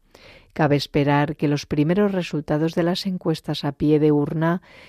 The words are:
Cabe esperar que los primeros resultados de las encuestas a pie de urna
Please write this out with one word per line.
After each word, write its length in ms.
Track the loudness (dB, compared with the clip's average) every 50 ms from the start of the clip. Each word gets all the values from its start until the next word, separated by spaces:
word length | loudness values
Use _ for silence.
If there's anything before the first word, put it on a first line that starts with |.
| _ _ _ -20 -20 -20 -20 -20 _ _ -4
Cabe 200 | 0 0 2 2
esperar 640 | 0 0 -2 -2 0 2 2 2 2 0 0 -2
que 100 | -2 -2
los 200 | -2 -2 -2 -4
primeros 440 | -4 0 0 0 2 2 2 2 0
resultados 640 | 0 -2 -4 -4 -6 -6 -4 -2 -2 0 0 -2 -2
de 80 | 0 -2
las 240 | -2 -2 -2 -4
encuestas 580 | -6 -6 -4 -2 -2 -4 -4 -4 -8 -8 -6 -6
a 60 | -6
pie 300 | -4 -2 2 2 4 4
de 100 | 4 4
urna 500 | 4 2 2 0 -2 -2 0 0 0 -2 -4 -10 -20 -20 -20